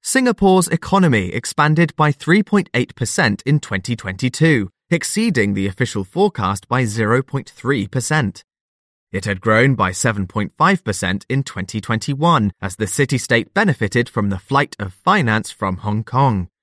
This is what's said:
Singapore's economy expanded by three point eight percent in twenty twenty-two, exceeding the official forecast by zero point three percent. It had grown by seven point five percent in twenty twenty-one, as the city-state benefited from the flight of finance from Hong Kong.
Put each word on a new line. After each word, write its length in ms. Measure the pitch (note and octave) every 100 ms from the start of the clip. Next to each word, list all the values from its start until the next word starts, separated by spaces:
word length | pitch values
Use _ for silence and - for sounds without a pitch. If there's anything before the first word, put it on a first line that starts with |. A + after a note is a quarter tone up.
| -
Singapore's 600 | C4 B3 A3 G3 F#3 E3
economy 600 | - - G3 F3 A2+ F#2
expanded 680 | - - - D3+ D#3 E3+ -
by 160 | D3+
three 320 | C#3 - F#3+
point 260 | G3+ G#3 F3+ B2
eight 180 | -
percent 480 | - A#2 - C3+ G2+
in 160 | - D3
twenty 360 | - G2 - A#2
twenty-two, 720 | G2 F#2+ B2+ - D#3+ C#3 F#2+ _ _
exceeding 640 | E3+ - - A#3 C#3 G#2 G2
the 100 | G2
official 380 | - B2 G#2+
forecast 640 | F#2+ F3 G3+ - F#2+ G2 _
by 180 | B2 A#2+
zero 380 | G#2 G#2+ B2
point 260 | C3 C#3 -
three 380 | - A#2+ C#3 G2
percent. 560 | C3 - D#3 G#2+ - _ _ _ _ _ _ _
It 140 | F#2+ G2+
had 160 | F#2+
grown 320 | A2+ A2 C3+
by 200 | A#2 F#2
seven 340 | F2+ A#2 G2+ F#2
point 240 | A2 G2+ _
five 240 | E3 G3
percent 420 | - G2 F2+ G2 -
in 140 | C3
twenty 400 | C3+ - F#2+ A2
twenty-one, 720 | - A2 - C#3 E3 D#3+ G#2 -
as 140 | G2 -
the 100 | G#2+
city-state 720 | - C3+ C3 - A#2+ G2+ -
benefited 520 | G#3 C#3 G#2 B2 A#2+
from 220 | - G2+
the 80 | F#2+
flight 380 | - C#3 C#3+ -
of 160 | G2
finance 560 | - - G3+ B2 A2 -
from 280 | - G2 F#2
Hong 260 | G#2+ G#2
Kong. 460 | A2 B2+ C3+ G#2 F2 _